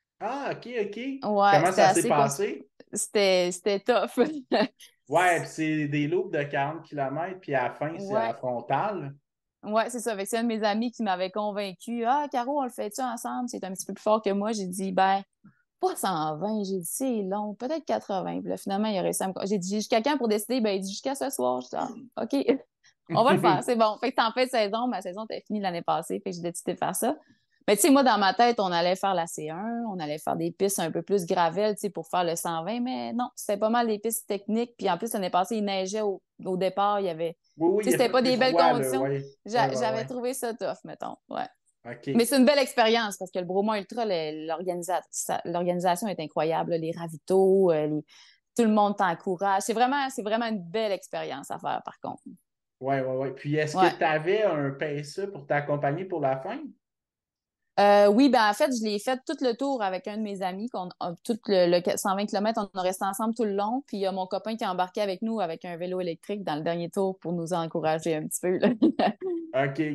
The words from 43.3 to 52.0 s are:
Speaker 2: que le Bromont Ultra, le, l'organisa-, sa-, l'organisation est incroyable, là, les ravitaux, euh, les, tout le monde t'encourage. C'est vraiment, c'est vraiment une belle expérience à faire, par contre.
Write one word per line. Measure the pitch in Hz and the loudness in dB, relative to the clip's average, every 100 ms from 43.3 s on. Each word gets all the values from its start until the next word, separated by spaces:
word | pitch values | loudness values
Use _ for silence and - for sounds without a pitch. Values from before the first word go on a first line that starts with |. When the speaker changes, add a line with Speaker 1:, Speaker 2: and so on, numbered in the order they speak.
Speaker 2:
que | 190 | -6
le | 175 | -2
Bromont | 185 208 | 0 0
Ultra, | 214 190 226 220 | -2 -4 -6 -2
le, | 175 156 156 156 | -2 -2 -6 -8
l'organisa-, | 160 180 175 175 170 - | -6 -4 -4 -2 -4 -4
sa-, | - - 170 - | -8 -4 -4 -4
l'organisation | 175 175 175 180 175 220 | -2 0 0 0 0 -2
est | 175 | -6
incroyable, | 156 - 160 160 165 | -4 -2 0 0 0
là, | 170 | -2
les | 160 | -2
ravitaux, | 165 170 160 - 190 190 190 185 | -6 -8 -10 0 4 6 6 6
euh, | 156 151 | 4 2
les, | 151 - - - _ _ - | -2 -6 -18 -20 _ _ 0
tout | |
le | 226 | 4
monde | 214 202 202 | 4 2 2
t'encourage. | 190 165 - 175 196 196 | 0 0 -4 -2 0 0
C'est | 202 | 0
vraiment, | 220 247 285 269 | 0 2 0 -4
c'est | 262 | 0
vraiment | 208 226 233 | 2 2 0
une | 220 | -4
belle | 170 214 220 | -4 -2 0
expérience | 185 - 165 160 135 - | -2 -4 -8 -6 -8 -8
à | - | -6
faire, | 143 113 | -4 -4
par | - | -6
contre. | - | -10